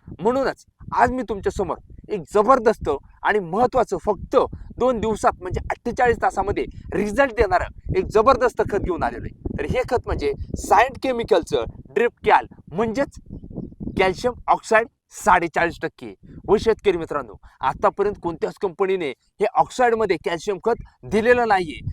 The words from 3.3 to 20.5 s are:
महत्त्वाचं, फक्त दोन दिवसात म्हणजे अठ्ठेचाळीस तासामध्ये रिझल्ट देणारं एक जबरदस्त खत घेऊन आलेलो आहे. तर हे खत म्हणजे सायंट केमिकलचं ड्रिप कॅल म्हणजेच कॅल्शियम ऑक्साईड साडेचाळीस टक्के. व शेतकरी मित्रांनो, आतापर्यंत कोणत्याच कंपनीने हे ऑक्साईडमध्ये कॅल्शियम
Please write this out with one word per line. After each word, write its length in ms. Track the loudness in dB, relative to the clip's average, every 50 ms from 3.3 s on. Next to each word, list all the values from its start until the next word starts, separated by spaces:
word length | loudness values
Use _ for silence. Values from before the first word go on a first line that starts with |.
| 0 0
महत्त्वाचं, 580 | 0 -2 0 0 0 2 2 2 0 0 -2
फक्त 400 | -4 -2 -2 -2 -2 -2 0 2 2 2 2 -2 -10 -16 -12 -6 -2
दोन 220 | 0 0 0 0
दिवसात 320 | 0 -2 -2 0 0 0 0 0
म्हणजे 200 | -4 -8 -8 -6 -6 -6
अठ्ठेचाळीस 460 | -8 -6 -6 -6 -2 0 2 2 2 2 0
तासामध्ये 420 | -2 0 0 -2 -2 -2 -4 -4 -6 -8 -14 -12 -6 -4
रिझल्ट 380 | -2 -2 0 2 2 2 2 2
देणारं 680 | 2 2 2 2 0 0 -2 -12 -12 -8 -4 -2 -2
एक 60 | -2
जबरदस्त 580 | 0 2 4 6 6 4 4 4 0 0 0 -4 -2
खत 80 | -2 -4
घेऊन 240 | -2 -2 -4 -2 -2
आलेलो 220 | -4 -4 -6 -12
आहे. 340 | -12 -14 -12 -10 -8 -6 -6
तर 60 | -4
हे 180 | -2 -2 -2 -2 0
खत 180 | -2 -2 -2
म्हणजे 260 | -2 -6 -4 -2 -4 -4 -4 -8 -10 -10 -8
सायंट 400 | -2 2 4 4 4 4 0 -4 -4
केमिकलचं 640 | -2 -2 -2 0 2 2 2 2 0 -2 -2 -2 -4 -10 -16 -12 -6 -2
ड्रिप 160 | 0 0 0 0 _ 2
कॅल 220 | 4 4 4 4 0 -10 -20 -18 -8 -4
म्हणजेच 480 | -2 -2 -2 0 -2 -4 -4 -6 -16 -18 -16 -16 -16 -14 -14 -12 -12 -12 -12 -12 -12 -10 -6 -2 0
कॅल्शियम 360 | 0 0 0 0 -4 -4 -4 -4 0
ऑक्साईड 400 | 0 0 0 0 2 2 2 2 0 _ _ _ _
साडेचाळीस 680 | -14 -4 2 4 4 4 4 2 0 0 0 0 -2 -4 -8
टक्के. 320 | -10 -10 -10 -16 -16 -16 -16 -20 -20 -20 -8 -2 2
व 80 | 2
शेतकरी 400 | 2 4 2 0 2 2 0 0
मित्रांनो, 380 | 0 -2 -4 -6 -6 -6 -8 -12 -20 -20 -20 _ -6
आतापर्यंत 540 | -4 -4 -2 0 0 0 2 2 -2 -2 -2 -4 -4
कोणत्याच 320 | -6 -6 -4 -6 -6 -6 -4 -6
कंपनीने 460 | -6 -2 -2 0 0 0 0 -2 -4
हे 360 | -6 _ _ _ _ -2 -2 0 2
ऑक्साईडमध्ये 640 | 2 0 0 2 2 2 2 4 2 2 0 0 -2 -2
कॅल्शियम 340 | -4 -4 -4 -4 -4